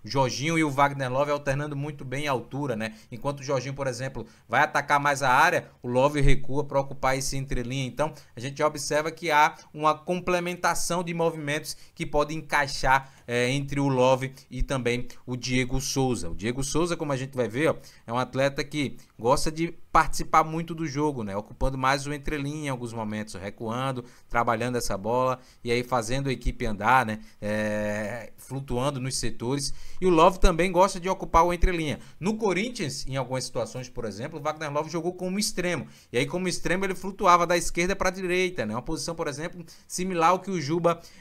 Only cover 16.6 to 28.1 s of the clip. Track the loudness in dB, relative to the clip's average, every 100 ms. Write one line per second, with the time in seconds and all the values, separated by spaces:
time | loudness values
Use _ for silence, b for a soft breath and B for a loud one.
16.6 | 0 0 0 -2 -2 -2 -4 -2 -2 0
17.6 | 0 0 B B B -2 -2 0 0 0
18.6 | -6 -4 -4 -6 B -4 2 4 2 0
19.6 | -4 -6 0 2 4 0 2 4 4 0
20.6 | -4 -6 -4 0 0 0 -4 -6 -6 -2
21.6 | -2 0 0 0 -2 -6 -4 -4 -4 -6
22.6 | -6 -6 -6 -6 -6 -6 -8 -8 -10 -8
23.6 | -6 -4 -4 -4 -8 B B 0 2 2
24.6 | 0 -2 -2 -4 -2 0 0 -2 B B
25.6 | -2 -2 0 -2 0 -2 -2 -2 -2 -2
26.6 | -2 0 4 4 4 -2 B B -4 -2
27.6 | -2 -2 -2 -4 -4